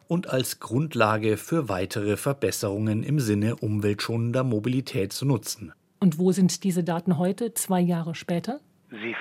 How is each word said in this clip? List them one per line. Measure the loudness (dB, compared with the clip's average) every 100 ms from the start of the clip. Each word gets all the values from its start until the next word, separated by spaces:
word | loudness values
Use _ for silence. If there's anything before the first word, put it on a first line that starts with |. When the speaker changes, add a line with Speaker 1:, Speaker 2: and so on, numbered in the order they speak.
| -4
Speaker 1:
und | -2 0
als | -2 -2 -6
Grundlage | -4 -2 0 2 4 4 2 0
für | 0 -2 0
weitere | -2 -2 -2 0 0
Verbesserungen | 0 0 0 0 -2 0 0 0
im | 0 0
Sinne | 2 2 2 0
umweltschonender | -2 0 0 0 -2 -2 0 0
Mobilität | 0 0 0 -2 -2 -2 -2
zu | -2 0
nutzen. | 0 0 -10 -12 -18 _ 0
Speaker 2:
Und | 2 4
wo | 2
sind | 4 4 2
diese | -2 0
Daten | 0 -2 0 2
heute, | 2 0 -4
zwei | -4 0 2
Jahre | 2 2 -2
später? | -6 -4 -4 -4 -8 _ _ _
Speaker 3:
Sie | -10 -8 -4